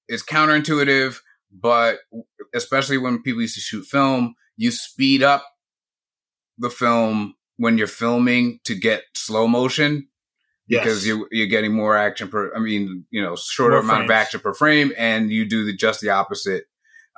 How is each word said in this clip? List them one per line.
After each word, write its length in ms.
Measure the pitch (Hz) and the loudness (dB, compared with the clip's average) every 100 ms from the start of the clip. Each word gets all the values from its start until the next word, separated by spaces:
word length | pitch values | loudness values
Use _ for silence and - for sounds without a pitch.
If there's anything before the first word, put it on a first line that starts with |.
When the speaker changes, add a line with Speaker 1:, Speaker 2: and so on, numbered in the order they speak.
| _ | _
Speaker 1:
it's 160 | 113 | -10
counterintuitive, 960 | - 151 156 151 147 151 139 135 131 127 _ _ _ | -2 2 4 2 2 0 2 2 0 -6 _ _ _
but 480 | 95 110 117 117 110 _ 113 - _ - | -4 2 4 4 0 _ -18 -18 _ -10
especially 440 | 120 - 135 135 135 | -8 -2 -2 0 -2
when 240 | 127 120 | -2 -4
people 200 | 120 117 | -4 -4
used 140 | 113 - | -4 -6
to 60 | |
shoot 220 | - 107 92 | -10 -10 -4
film, 480 | 139 139 131 120 117 _ - | 0 2 2 -2 -6 _ -4
you 160 | 117 | -2
speed 500 | 120 - - 135 135 | -2 -8 -2 2 4
up 220 | 139 143 - _ _ _ _ _ _ _ _ _ _ _ | 4 2 -2 _ _ _ _ _ _ _ _ _ _ _
the 120 | 120 | -8
film 640 | - 120 117 113 107 104 - _ - | -2 0 2 2 0 -4 -12 _ -4
when 200 | 117 113 | 0 2
you're 100 | 107 | 0
filming 760 | - 117 120 123 123 120 117 | -2 -2 2 2 2 0 -4
to 100 | - | -8
get 300 | 101 110 107 - - | -2 0 -2 -4 -8
slow 320 | - 110 113 | -4 0 2
motion 560 | 120 127 131 147 147 139 _ _ _ _ _ _ | 2 2 0 0 -2 -8 _ _ _ _ _ _
because 360 | 117 110 107 | 0 0 -2
Speaker 2:
Yes. 40 | 101 107 | -2 -4
Speaker 1:
you, 100 | 104 | -4
you're 160 | 110 107 | -4 0
getting 260 | 110 107 | 0 0
more 240 | 110 107 107 | 0 2 2
action 300 | 104 - 98 | 0 -4 -8
per, 240 | 104 98 113 | -6 -6 -4
I 40 | |
mean, 460 | 110 104 98 92 - | -4 -2 -4 -8 -8
you 140 | 110 | -6
know, 120 | 95 85 | -6 -6
shorter 360 | - - 123 113 | -8 0 4 4
Speaker 2:
More 20 | |
Speaker 1:
amount 200 | 110 110 | 2 0
of 40 | 113 | 4
Speaker 2:
frames. 140 | 110 | 2
Speaker 1:
action 180 | 107 - | 2 -4
per 140 | 104 | -6
frame, 400 | 98 151 151 143 - | 0 2 4 2 0
and 320 | 117 110 110 | 0 0 0
you 120 | 110 107 | 0 0
do 160 | 110 104 | -2 -2
the, 100 | 98 | 0
just 240 | 110 107 | -2 0
the 100 | 104 | 0
opposite, 540 | 98 98 101 101 92 - _ _ _ _ | 0 0 -4 -4 -6 -6 _ _ _ _